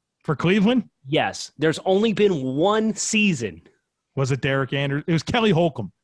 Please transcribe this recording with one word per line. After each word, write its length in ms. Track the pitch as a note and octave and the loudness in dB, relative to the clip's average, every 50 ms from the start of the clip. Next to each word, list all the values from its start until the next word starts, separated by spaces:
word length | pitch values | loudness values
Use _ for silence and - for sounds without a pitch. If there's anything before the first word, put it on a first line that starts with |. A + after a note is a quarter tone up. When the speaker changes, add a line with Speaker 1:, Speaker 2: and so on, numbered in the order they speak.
| _ _ _ _ | _ _ _ _
Speaker 1:
For 140 | _ - D3+ | _ -4 -4
Cleveland? 520 | - - E3 F#3+ A3 F#3 A3+ B3+ B3 - - _ _ _ | 0 2 2 2 4 4 4 2 2 0 -2 _ _ _
Speaker 2:
Yes. 460 | C3+ D3+ D3+ A#2+ G2 F#2 - - - _ | -2 0 0 0 0 -4 -8 -12 -14 _
There's 220 | - D3 D#3+ D3 - - | -2 0 0 0 0 0
only 260 | F#3 F#3+ G3 A3 A#3 | 0 2 2 2 2
been 300 | G3 F#3+ G#3 G3+ F3+ C#3 | 2 2 2 2 2 0
one 500 | C3 C3 B2+ C#3+ E3 G3+ G#3+ A3 A3 A3 G3+ | -2 -4 -2 0 2 2 2 2 0 -2 -2
season. 680 | - - - A3+ G#3+ G#3 G3+ E3+ A#2+ A#2 G2 D#2+ E2 - - _ _ _ _ _ _ _ _ _ | -4 -6 -2 0 2 2 2 2 0 -4 -6 -8 -12 -20 -20 _ _ _ _ _ _ _ _ _
Speaker 1:
Was 160 | C3+ C3+ B2 | -4 -2 -2
it 80 | C3+ B2 | -2 -2
Derek 300 | - C3+ C3+ C3+ C3+ C3 | -2 -2 0 0 -2 -2
Anderson? 320 | C#3+ C#3 C#3+ C#3 C#3 D3 - | -4 -4 -4 -2 -4 -4 -2
It 60 | - | -2
was 100 | E3 D#3+ | -2 -2
Kelly 280 | - - - B3 A3+ G#3+ | -2 -2 -2 0 2 2
Holcomb. 400 | F3+ D#3+ F3 E3 - - G2+ F2 - _ | 2 2 2 0 -2 -6 -10 -12 -12 _